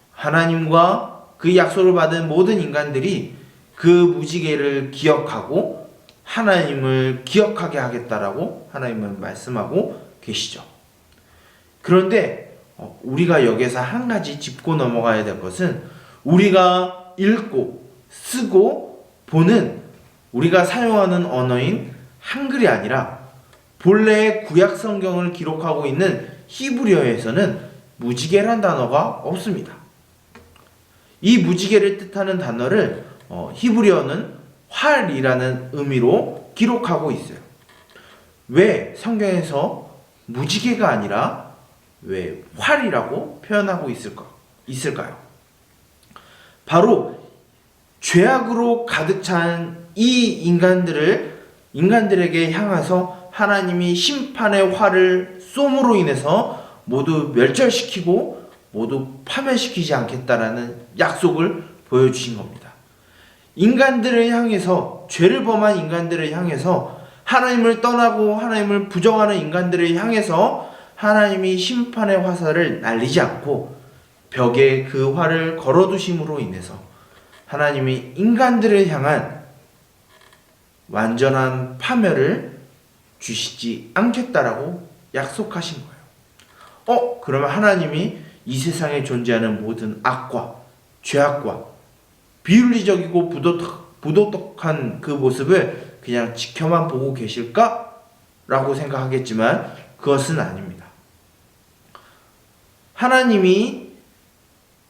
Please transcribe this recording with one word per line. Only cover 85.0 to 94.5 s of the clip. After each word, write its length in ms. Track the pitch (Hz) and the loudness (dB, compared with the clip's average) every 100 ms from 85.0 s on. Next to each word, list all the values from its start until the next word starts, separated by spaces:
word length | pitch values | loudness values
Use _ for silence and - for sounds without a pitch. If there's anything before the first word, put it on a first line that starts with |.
| _ 131 | _ -8
약속하신 600 | 143 - 208 175 165 151 | -6 -8 -8 -8 -10 -12
거예요. 140 | 131 - - _ _ _ _ _ - - - | -16 -20 -20 _ _ _ _ _ -20 -8 -2
어? 340 | 240 240 - | 0 0 -6
그러면 280 | - 135 143 | -4 -2 0
하나님이 680 | 170 214 185 151 151 202 - - - - | 2 4 2 0 -4 -4 -6 -16 -18 -10
이 140 | 131 | -6
세상에 440 | 151 160 156 147 | -4 -4 -4 -4
존재하는 600 | 131 123 120 117 113 104 | -4 -4 0 0 0 -4
모든 360 | 107 113 110 104 | -6 -8 -8 -4
악과 520 | 127 123 - 123 - - - _ _ _ | -4 -4 -6 -8 -8 -14 -20 _ _ _
죄악과 640 | - 143 143 143 120 - - - _ _ _ _ _ _ | -4 2 2 0 -6 -8 -12 -20 _ _ _ _ _ _
비윤리적이고 840 | - 208 247 240 190 185 165 175 170 | 4 6 6 4 2 0 0 0 0
부도덕-, 720 | 151 151 170 - - - _ | 0 0 0 -4 -12 -18 _
부도덕한 1000 | 151 156 208 196 - | 0 2 2 0 -10